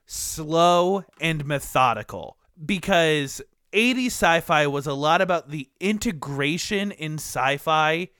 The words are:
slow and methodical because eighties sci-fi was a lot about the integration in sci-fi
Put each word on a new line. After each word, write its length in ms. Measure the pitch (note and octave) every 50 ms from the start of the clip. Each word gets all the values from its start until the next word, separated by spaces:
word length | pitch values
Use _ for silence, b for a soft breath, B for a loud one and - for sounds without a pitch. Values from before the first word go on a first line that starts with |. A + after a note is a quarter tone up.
| _
slow 1000 | - - - - - - D#3 D#3+ D3+ D#3+ E3 E3+ F3 F3 F3 F3+ F3+ G3 G3 F3 _ _ -
and 260 | D#3 E3 D#3+ D3+ C#3+
methodical 920 | C#3+ D3 C#3 - - - C3+ C3 B2 A2+ G#2+ G#2 - - F2+ D2+ - - _ _ _ _ - D#3
because 800 | D3 G3+ F3+ - - G3 E3+ E3 D#3+ D#3 D3+ C#3+ C3 - - - _ _ _ _ - -
eighties 400 | G3+ A3+ B3 B3+ B3+ B3+ B3 -
sci-fi 540 | - G#3 E3+ E3 E3 - - E3+ D3+ D3
was 180 | C#3+ C#3 C#3+ C#3
a 60 | D3+ C#3
lot 280 | C#3 D3 D3+ E3 F3+
about 280 | F#3+ F3 F3+ E3 - C#3
the 200 | D3 D#3 C3+ _ _ -
integration 1120 | F3 G3 G#3+ G#3 - A#3+ F#3+ C#3+ - D3 C#3+ C#3 C#3+ D3 D#3+ F3 - - G#3+ G3 G3+ G3+
in 240 | - - D#3 D#3 D#3
sci-fi 920 | D#3 - - - C3 B2 C3+ C#3+ C#3+ - E3 D#3 D#3 D#3 D#3 D#3+ E3 F3+ - _